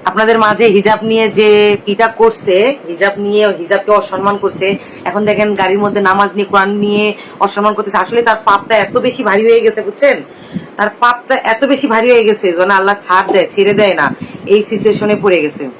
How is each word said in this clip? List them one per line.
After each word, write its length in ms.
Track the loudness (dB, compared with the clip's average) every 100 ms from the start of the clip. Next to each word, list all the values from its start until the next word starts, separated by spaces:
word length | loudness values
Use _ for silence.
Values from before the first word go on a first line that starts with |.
আপনাদের 340 | -2 0 2 2
মাঝে 280 | 2 2 4
হিজাব 340 | 4 2 0
নিয়ে 220 | 0 0 0
যে 200 | 2 4 4 4 0 -4
এটা 220 | 0 0
করছে, 480 | 2 0 0 0 2 0 -2 -10
হিজাব 280 | -2 -2 -2
নিয়ে 260 | -2 0 0 -2
হিজাবকে 320 | -2 -2 2
অসম্মান 440 | 0 0 -4 -2 -2
করছে, 280 | -4 -2 -4 -4 -8 -10
এখন 180 | -6 -2
দেখেন 240 | 0 0 0
গাড়ির 240 | 0 0 0
মধ্যে 220 | 0 0
নামাজ 300 | 0 2 0
নিয়ে 140 | -2 0
কোরআন 200 | 0 0 -2
নিয়ে 260 | -2 0 -2 -4 -16 -6
অসম্মান 320 | -4 0 -2
করতেছে। 240 | -2 -2 -4
আসলে 220 | -2 0
তার 160 | 0 0
পাপটা 300 | 0 0 0 -2
এত 180 | 0 -2
বেশি 240 | -2 -4
ভারী 200 | -2 2
হয়ে 200 | 4 4
গেছে, 160 | 2 -2
বুঝছেন? 340 | -8 0 0 0 -8 -20 -14 -14 -12
তার 160 | -4 -4 0
পাপটা 360 | 0 0 -2 -2
এত 180 | -2 -2
বেশি 220 | 0 0 0
ভারী 220 | 0 4
হয়ে 140 | 4
গেছে, 220 | 2 0 -2
যেন 180 | 0 0
আল্লাহ 260 | 2 0 -2
ছাড় 260 | 0 0 2
দেয়, 160 | 0 0
ছেড়ে 220 | 0 0
দেয় 200 | 2 2
না, 120 | 2 -2 -4 -14 -14 0
এই 140 | 0
সিচুয়েশনে 540 | 0 -2 0 0 -2 0
পড়ে 220 | 2 0
গেছে। 240 | -2 -6 -14